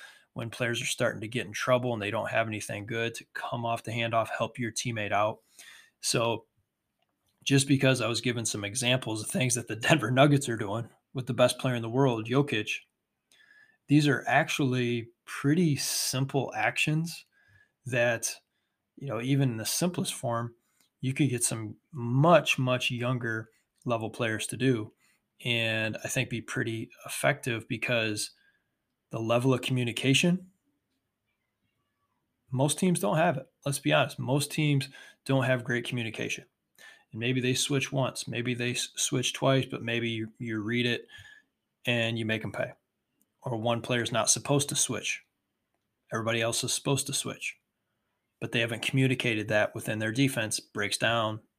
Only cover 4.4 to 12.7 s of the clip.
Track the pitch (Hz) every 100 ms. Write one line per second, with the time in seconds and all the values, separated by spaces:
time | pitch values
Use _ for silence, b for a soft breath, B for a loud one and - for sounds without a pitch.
4.4 | 113 - 117 - 127 113 104 101 107 113
5.4 | B B B B B B - 135 117 110
6.4 | - _ _ _ _ _ _ _ _ _
7.4 | - 139 139 135 131 123 110 113 127 117
8.4 | 113 107 101 117 123 127 120 110 104 196
9.4 | 127 120 - 110 120 156 - 131 147 143
10.4 | 139 113 104 110 113 _ _ 135 120 120
11.4 | 123 - 131 120 113 123 139 113 110 127
12.4 | 143 110 104